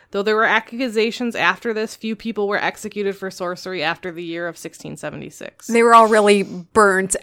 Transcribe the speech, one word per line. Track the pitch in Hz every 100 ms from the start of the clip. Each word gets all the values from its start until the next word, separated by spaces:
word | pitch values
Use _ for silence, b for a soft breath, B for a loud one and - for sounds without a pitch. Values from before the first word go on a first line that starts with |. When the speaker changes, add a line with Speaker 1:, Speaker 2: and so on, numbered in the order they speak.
| _
Speaker 1:
Though | 202
there | 202 214
were | 220
accusations | 214 - 233 262 214 226 - 240 -
after | 170 196 233
this, | 214 220 -
few | 220 214
people | 226 214 202
were | 208
executed | 165 - 214 208 196 196
for | 190
sorcery | 185 175 180 185 185
after | 151 165 185
the | 165
year | 170 165 170
of | 160
sixteen | 160 - 151 147
seventy-six. | 151 151 143 - - - -
Speaker 2:
They | 233
were | 233 233
all | 220
really | 214 208 202
burnt | 190 180 170 220 202 190 190 -